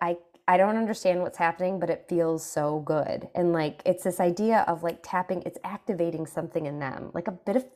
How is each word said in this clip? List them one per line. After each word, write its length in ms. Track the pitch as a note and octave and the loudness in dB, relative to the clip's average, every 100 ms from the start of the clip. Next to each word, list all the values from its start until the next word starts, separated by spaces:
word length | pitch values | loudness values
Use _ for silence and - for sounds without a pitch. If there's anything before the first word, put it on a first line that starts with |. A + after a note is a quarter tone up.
"I, 160 | F3 F3 _ _ - | -2 -4 _ _ 4
I 100 | F3+ | 6
don't 180 | G3 A3+ | 6 4
understand 460 | A3 G3 F#3+ F3+ | 0 0 2 2
what's 160 | F3 - | 0 0
happening, 420 | E3+ E3+ F#3 F#3+ | 0 0 -2 -2
but 100 | E3+ | -2
it 180 | D#3+ - | -2 0
feels 340 | F3 E3 D#3+ | 2 2 0
so 360 | - D#3+ D3 D3+ | -2 -2 0 -2
good." 500 | D3 D#3 - - - F3+ | 0 0 0 -4 -4 0
And, 180 | F3 | 2
like, 280 | E3 D3+ - F#3 | 2 0 -2 0
it's 180 | F3+ | 0
this 160 | F#3+ F3+ | 0 2
idea 460 | F3 F3 A3 A3 - | 0 2 2 4 2
of, 160 | E3 | -2
like, 160 | E3+ E3 | -4 -6
tapping, 400 | - F3+ F3 F3+ F3 | -4 -4 -2 -4 -6
it's 140 | - | -10
activating 640 | F#3 G#3 - F3 E3+ D#3+ D#3+ | -12 -10 -6 -2 -2 -2 -6
something 400 | E3 E3 E3+ D3 | -6 -6 -4 -4
in 140 | D3 | -6
them, 320 | C3+ - - | -8 -8 -8
like, 160 | E3+ F#3+ | -8 -8
a 100 | F3+ - | -8 -2
bit 100 | A#3+ | -2
of 100 | B3+ | -2